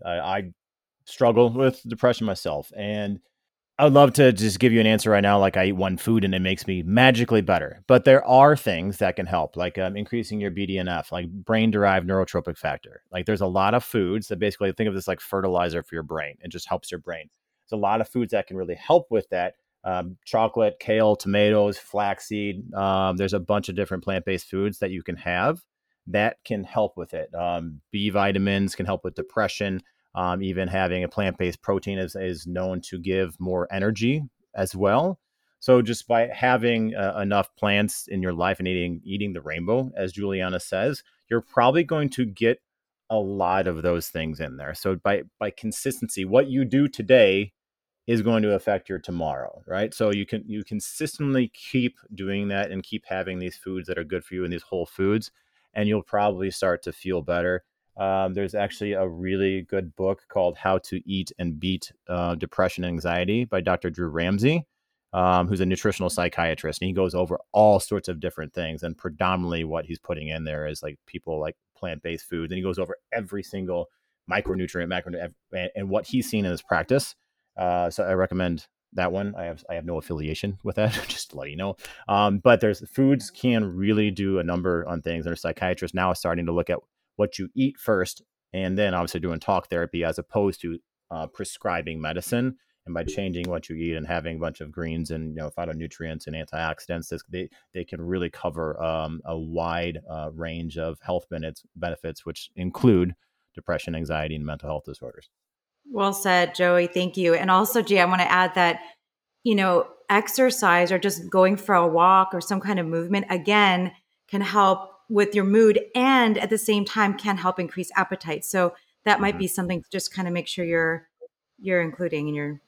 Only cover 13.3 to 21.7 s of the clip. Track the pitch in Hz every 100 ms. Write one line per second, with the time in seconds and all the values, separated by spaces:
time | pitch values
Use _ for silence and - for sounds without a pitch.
13.3 | 104 95 95 98 117 - 117 90 104 101
14.3 | 95 104 - 101 90 107 95 95 92 -
15.3 | 98 95 90 87 80 78 82 76 80 73
16.3 | 73 87 87 - 92 - 90 82 82 76
17.3 | _ _ _ - 107 101 110 110 127 113
18.3 | 107 - 95 87 87 - 170 - 110 -
19.3 | 92 90 - _ _ - 92 87 92 -
20.3 | 113 110 117 107 - - 110 110 104 98
21.3 | 101 104 107 104